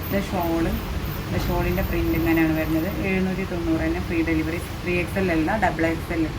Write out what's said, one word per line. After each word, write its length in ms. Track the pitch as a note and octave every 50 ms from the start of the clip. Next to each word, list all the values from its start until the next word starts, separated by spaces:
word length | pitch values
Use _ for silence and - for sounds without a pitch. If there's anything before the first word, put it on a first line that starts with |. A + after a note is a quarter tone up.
| -
ഇത് 120 | - G3 G3 F#3+ -
ഷാൾ, 360 | G3+ F#3 E3+ E3+ E3 E3 E3 F#3 G#3 - - - - - - - - - -
ഇത് 100 | - F#3 F3 -
ഷാളിൻ്റെ 360 | - F3 F3 F3 F3 F3+ F#3+ F#3+ -
പ്രിന്റ് 260 | F3 E3+ E3 E3 E3 D#3+
ഇങ്ങനെയാണ് 340 | E3 E3 E3 E3 D#3+ D#3+ D#3+ D#3
വരുന്നത്. 300 | D#3 D#3 D#3+ D#3+ D#3 D3+ D#3 D#3 F3+
എഴുന്നൂറ്റി 380 | G3 F#3+ F#3+ F#3 F#3+ F#3+ F3+ F#3+ F#3 F#3
തൊണ്ണൂറ് 280 | E3+ E3+ E3 D#3+ D#3+ E3
തന്നെ, 160 | D#3+ E3+ E3+ F#3 -
ഫ്രീ 100 | F3 E3 D#3+ D#3+
ഡെലിവറി. 300 | D#3+ D#3+ D#3 D#3+ E3 F3 - - - - -
ത്രീ 100 | F3+ F3 F3+ F3
എക്സ് 160 | - - G3+
എൽ 60 | F#3+ F#3 E3
അല്ല, 200 | D#3+ D#3 E3+ G#3+ A3 F#3+
ഡബിൾ 200 | F3 D#3+ D#3+ E3 E3 E3
എക്സ് 200 | D#3+ - - F3
എൽ 60 | E3 D#3+ D3 -